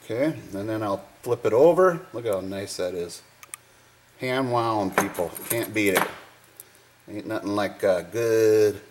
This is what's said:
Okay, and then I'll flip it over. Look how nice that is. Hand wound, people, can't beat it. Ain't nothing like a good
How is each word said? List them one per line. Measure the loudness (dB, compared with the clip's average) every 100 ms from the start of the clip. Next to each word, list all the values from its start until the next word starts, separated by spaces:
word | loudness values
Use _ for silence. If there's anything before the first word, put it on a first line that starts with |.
Okay, | -6 -2 -2 -2 -10
and | -8 -6
then | -4
I'll | -2 -4 -6 -12
flip | -4 0
it | 2
over. | 6 6 8 4 2 -8
Look | -8 -2
how | -2
nice | -4 -8 -8 -6
that | -6
is. | -4 -8 -12 _ _ -18 -18 _ _ _ _ _ _
Hand | -4 -2 0
wound, | 0 0 0 0 -2
people, | -4 -4 -6 -6 -4
can't | -4 -2
beat | 0 2
it. | 2 -2 -8 -20 _ _ _ -20 _ _ _ -14
Ain't | -12 -6
nothing | -6 -4 -4
like | -4 -2
a | 0 0 -2
good | -4 2 4 6 6 4 2 -14